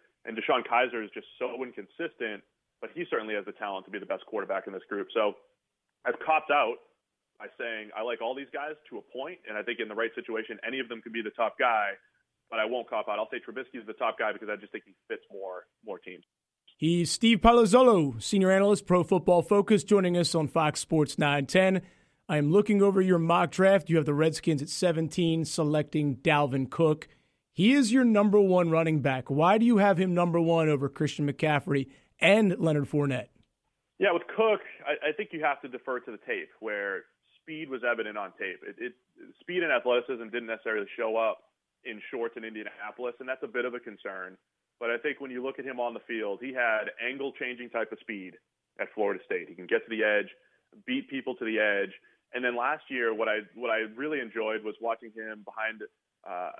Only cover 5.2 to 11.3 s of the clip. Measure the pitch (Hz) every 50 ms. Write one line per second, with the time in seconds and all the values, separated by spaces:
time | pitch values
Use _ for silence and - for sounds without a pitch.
5.2 | 110 104 98 - _ _ _ _ _ _ _ _ _ _ _ _ - 123 120 -
6.2 | - 156 160 156 151 - 147 147 135 113 123 - - _ _ _ _ _ _ _
7.2 | _ _ _ _ 107 104 - - 127 117 113 110 107 104 - 107 110 123 120 113
8.2 | 143 139 131 135 139 131 - 143 143 151 156 151 _ - 131 104 - _ - 123
9.2 | 135 160 180 - _ 113 107 107 107 117 120 113 113 107 107 107 113 113 - -
10.2 | 117 - 110 113 110 - 110 104 - 113 127 135 131 113 120 113 - 117 113 117
11.2 | 107 107